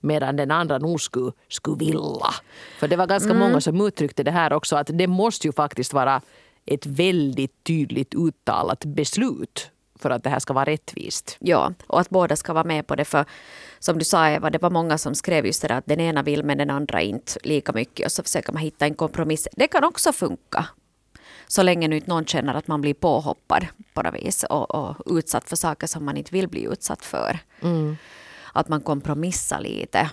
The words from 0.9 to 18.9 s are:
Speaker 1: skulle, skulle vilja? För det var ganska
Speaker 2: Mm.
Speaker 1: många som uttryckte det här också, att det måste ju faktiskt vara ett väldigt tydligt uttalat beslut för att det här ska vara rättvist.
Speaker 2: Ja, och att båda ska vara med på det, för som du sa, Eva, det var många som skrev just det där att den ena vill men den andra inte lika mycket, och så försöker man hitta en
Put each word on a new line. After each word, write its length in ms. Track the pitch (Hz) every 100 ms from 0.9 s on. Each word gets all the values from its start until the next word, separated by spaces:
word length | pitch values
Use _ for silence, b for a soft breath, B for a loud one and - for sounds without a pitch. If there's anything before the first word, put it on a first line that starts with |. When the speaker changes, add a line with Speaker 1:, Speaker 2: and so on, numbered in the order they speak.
| 170
Speaker 1:
skulle, 320 | - 120 127 - _
skulle 280 | - - 147
vilja? 580 | 156 156 151 - - - - B B B
För 100 | 151
det 80 | 170
var 100 | 180
ganska 240 | 196 208
Speaker 2:
Mm. 80 | 226 233
Speaker 1:
många 120 | -
som 200 | - 165 208
uttryckte 360 | - 147 -
det 80 | 139
här 220 | 170 160
också, 240 | 147 - 147
att 140 | 143
det 140 | 170 180
måste 400 | 185 220 - -
ju 60 |
faktiskt 400 | 139 147 - 127
vara 280 | 139 131 135 b b b b -
ett 200 | 143 151
väldigt 760 | 139 180 180 143 135 135 _
tydligt 500 | - 165 143 - 139
uttalat 720 | - 165 - - - - -
beslut 840 | 151 147 147 - 254 147 - - - _ _ _
för 120 | 139
att 120 | 123
det 60 | 135
här 80 | 135
ska 160 | -
vara 100 | 135
rättvist. 720 | 139 151 - - - - - -
Speaker 2:
Ja, 320 | 175 156 65 180 -
och 140 | -
att 100 | 175
båda 260 | 185 170 151
ska 160 | -
vara 120 | 160
med 220 | 165 156 147
på 80 | 147
det, 80 |
för 200 | 147 156 151 B B B B B
som 200 | - 160
du 60 |
sa, 240 | 160 180 160
Eva, 220 | 151 156
det 120 | 160
var 80 | 175
många 280 | 175 165 156
som 160 | -
skrev 320 | 147 - 165 107
just 160 | -
det 60 | -
där 60 | 120
att 80 | -
den 140 | 151
ena 220 | 165 151
vill 220 | 139 147
men 140 | 147 139
den 120 | 143
andra 320 | 139 147 101
inte 300 | 90 113 - -
lika 300 | - 151 -
mycket, 340 | 110 127 - -
och 60 |
så 100 | -
försöker 300 | - - -
man 100 | 156
hitta 220 | 156 -
en 80 | 151